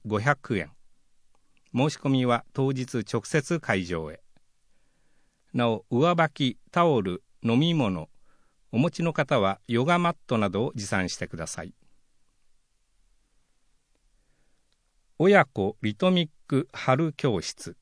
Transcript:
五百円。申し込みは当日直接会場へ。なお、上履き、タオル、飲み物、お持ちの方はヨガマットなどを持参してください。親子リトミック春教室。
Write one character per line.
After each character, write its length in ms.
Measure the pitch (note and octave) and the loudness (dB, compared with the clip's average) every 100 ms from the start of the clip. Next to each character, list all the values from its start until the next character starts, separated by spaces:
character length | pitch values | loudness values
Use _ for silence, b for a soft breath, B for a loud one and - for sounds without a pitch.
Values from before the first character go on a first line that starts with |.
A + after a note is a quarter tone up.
| G#2+ | -4
五 120 | G#2 | -2
百 380 | A#2 C#3 - G#2 | 0 0 0 -4
円。 140 | D#2 - - _ _ _ _ _ _ _ _ A#2+ | -6 -12 -20 _ _ _ _ _ _ _ _ -2
申 160 | D3 | -2
し 60 | - | -2
込 120 | C#3+ | 0
み 160 | C3+ B2 | 0 2
は 200 | A#2+ - | 0 -2
当 180 | - C3+ | -4 -2
日 300 | C3+ B2 B2 | -2 -4 -6
直 240 | G#2 A#2 - | -4 -6 -2
接 340 | D#3 - E3 | -2 -2 -4
会 260 | - G2+ F2 | 0 -2 -2
場 260 | E2+ D#2 | -6 -8
へ。 120 | D#2 - - _ _ _ _ _ _ _ _ _ _ _ | -12 -20 -20 _ _ _ _ _ _ _ _ _ _ _
な 160 | - A#2+ | -2 0
お、 160 | A2 - | 0 -2
上 240 | A#2+ E3 F3 | 0 2 2
履 160 | D#3+ | 0
き、 260 | - C3+ - - | 0 -4 -4 -6
タ 160 | - E3+ | 0 2
オ 120 | C3 | 2
ル、 220 | F#2 F2+ _ _ | 0 -6 _ _
飲 160 | A#2 A#2+ | 0 2
み 160 | E3 E3 | 2 0
物、 340 | A2+ F2 D2+ - - _ _ _ _ | 0 -2 -8 -16 -20 _ _ _ _
お 80 | A#2 | 0
持 100 | E3 | 0
ち 140 | - | 0
の 100 | E3+ | -4
方 260 | D#3 C#3+ C3 | -2 0 2
は 220 | G2 G2 - | 2 -2 -2
ヨ 180 | A#2 C3+ | 0 2
ガ 140 | F3 | 2
マ 120 | F3 | 0
ッ 40 | E3 - | -2 -2
ト 140 | A#2 | 0
な 100 | G2+ | 0
ど 180 | F#2+ C3 | 0 -4
を 40 | |
持 140 | - G2+ | -4 -4
参 220 | G2+ F2+ | -2 -2
し 80 | - | -6
て 100 | F2 | -10
く 100 | E2+ | -10
だ 80 | E2 | -10
さ 180 | - | -10
い。 120 | E2+ - _ _ _ _ _ _ _ _ _ _ _ _ _ _ _ _ _ _ _ _ _ _ _ _ _ _ _ _ _ _ _ _ _ - | -14 -16 _ _ _ _ _ _ _ _ _ _ _ _ _ _ _ _ _ _ _ _ _ _ _ _ _ _ _ _ _ _ _ _ _ 2
親 260 | E3+ G3+ D#3 | 6 6 4
子 320 | - G2 - | 0 -2 -2
リ 100 | G#2+ G#2+ | -6 0
ト 140 | F#3 | 2
ミ 140 | F#3 | 2
ッ 60 | D#3+ _ - | 0 _ -2
ク 200 | C3+ - | -2 -2
春 400 | - - C3 D#3+ | -6 0 0 0
教 260 | D3+ D3 G2 | -2 -2 0
室。 360 | - - - F2+ | -4 -10 -14 -16